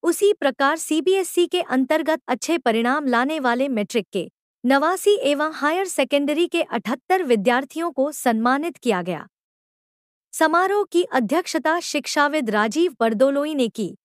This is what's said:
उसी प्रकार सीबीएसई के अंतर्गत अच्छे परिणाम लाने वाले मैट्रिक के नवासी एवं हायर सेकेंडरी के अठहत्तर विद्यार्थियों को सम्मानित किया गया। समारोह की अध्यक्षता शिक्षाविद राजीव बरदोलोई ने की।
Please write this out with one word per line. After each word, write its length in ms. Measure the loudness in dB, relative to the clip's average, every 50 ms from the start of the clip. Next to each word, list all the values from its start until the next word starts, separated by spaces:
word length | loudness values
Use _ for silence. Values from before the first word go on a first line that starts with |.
| 0
उसी 280 | 0 0 2 2 2 2
प्रकार 440 | _ 0 -2 0 _ 0 0 0 -2
सीबीएसई 680 | -2 -2 -2 0 2 2 2 0 0 -2 0 0 0
के 160 | 0 0 -4
अंतर्गत 600 | -2 -2 0 -2 0 2 0 0 0 0 -2 -4 _ -4
अच्छे 300 | -6 -4 -2 -2 -2 0
परिणाम 500 | 0 0 0 0 0 0 -2 -2 0 0
लाने 320 | 0 0 0 0 -2 -2
वाले 280 | 0 0 0 0 0 -2
मैट्रिक 400 | 0 -2 -4 -2 -2 -4 -4 _ -6
के 140 | -6 -6 -6 _ _ _ _ _ _ 0
नवासी 520 | 2 2 4 4 0 -2 0 2 2 2 4 2
एवं 280 | 0 0 0 0 -4 -4
हायर 340 | -2 -2 0 0 0 -2 -2
सेकेंडरी 600 | -2 -2 -2 0 0 0 0 0 0 0 0 0
के 140 | 0 -2
अठहत्तर 640 | -2 -2 -4 -6 -4 -4 -6 -6 _ _ 0 0 2
विद्यार्थियों 680 | 2 0 2 2 2 2 2 -2 -4 -6 -6 -6 -4
को 200 | -2 -2 -2 -2
सम्मानित 680 | -2 -2 -2 0 0 2 2 0 0 0 -2 -6 -8 -6
किया 240 | -2 -2 -2 -2
गया। 260 | -2 -4 -6 -8 -10 -16 _ _ _ _ _ _ _ _ _ _ _ _ _ _ _ _ _ _ _ _ -2
समारोह 520 | 0 2 2 4 2 2 2 2 0 -2 0
की 120 | 0 0 0
अध्यक्षता 760 | 2 0 -2 0 2 0 -2 -2 0 -4 -2 0 0 -2 -2
शिक्षाविद 720 | -2 -4 -6 -6 -4 -2 0 0 0 2 2 -2 -2 0
राजीव 460 | 0 0 0 0 0 0 0 0 0 _
बरदोलोई 560 | 0 0 2 4 2 2 2 0 -2 -2 0
ने 120 | 0 -2 -2
की। 240 | -2 -6 -8 -8 -8 _ _